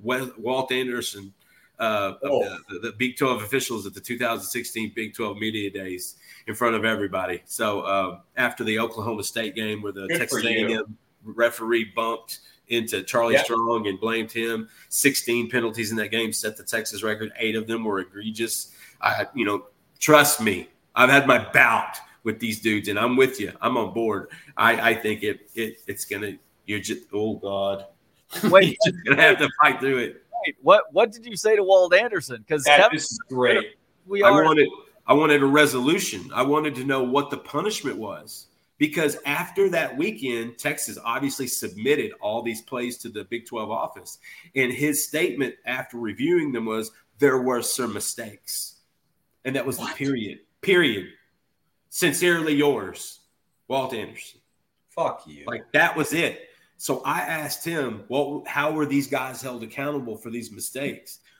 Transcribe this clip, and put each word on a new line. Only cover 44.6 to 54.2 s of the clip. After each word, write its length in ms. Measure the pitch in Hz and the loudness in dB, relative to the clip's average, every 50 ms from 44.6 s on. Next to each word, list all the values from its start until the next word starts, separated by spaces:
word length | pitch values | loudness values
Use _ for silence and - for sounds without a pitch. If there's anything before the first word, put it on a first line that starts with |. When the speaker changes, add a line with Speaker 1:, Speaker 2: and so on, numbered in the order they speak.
| 131 123 | 0 0
Speaker 1:
his 340 | 117 104 147 151 147 147 - | 0 0 0 0 0 0 -2
statement 500 | - - 151 175 175 120 139 139 143 - - - | -4 -2 -2 -2 0 0 -2 -4 -4 -4 -8 -8
after 320 | 120 123 127 135 - - 120 | -6 -6 -6 -6 -8 -10 -8
reviewing 560 | 120 107 104 - 127 165 175 175 160 147 127 | -8 -6 -6 -2 0 2 2 2 2 0 -2
them 120 | 113 113 | -4 -2
was, 260 | 110 110 110 110 - - _ _ _ _ - | -2 -2 -4 -4 -6 -10 _ _ _ _ 2
"There 240 | 143 139 131 131 | 4 4 4 4
were 200 | 127 127 127 120 | 2 0 0 0
some 320 | 113 - - - 123 117 101 | 0 -2 -2 -2 -4 -4 -4
mistakes." 800 | 101 - - - - 117 110 104 - _ - - - - - - _ _ _ _ _ _ _ _ _ _ _ _ _ - | -6 -6 -6 -8 -8 -10 -14 -16 -16 _ -10 -8 -8 -8 -10 -12 _ _ _ _ _ _ _ _ _ _ _ _ _ -6
And 100 | 131 135 135 | -4 -4 -2
that 80 | 120 | -2
was 120 | 135 120 - | -4 -4 -6
the 60 | - | -6
Speaker 2:
What? 140 | - - - | -8 -6 -4
Speaker 1:
period. 420 | 143 135 139 120 107 98 - - _ _ _ _ | -2 -2 -2 -2 -4 -8 -10 -14 _ _ _ _
Period. 480 | - 185 196 180 170 139 110 98 90 - - _ _ _ _ _ _ _ _ _ _ _ _ _ _ _ | 0 2 4 4 4 4 2 -2 -6 -10 -14 _ _ _ _ _ _ _ _ _ _ _ _ _ _ _
"Sincerely 640 | - - 185 165 139 - 175 180 175 165 156 156 151 | -6 0 0 0 2 2 2 2 2 2 2 2 2
yours, 640 | 143 147 147 139 113 98 90 85 - - - - - _ _ _ _ _ _ _ _ _ - | 4 4 4 2 2 -2 -6 -10 -12 -14 -16 -16 -20 _ _ _ _ _ _ _ _ _ -4
Walt 260 | 127 135 131 127 123 | -4 -2 -2 -4 -6
Anderson." 460 | 110 101 90 110 - | -8 -8 -8 -12 -16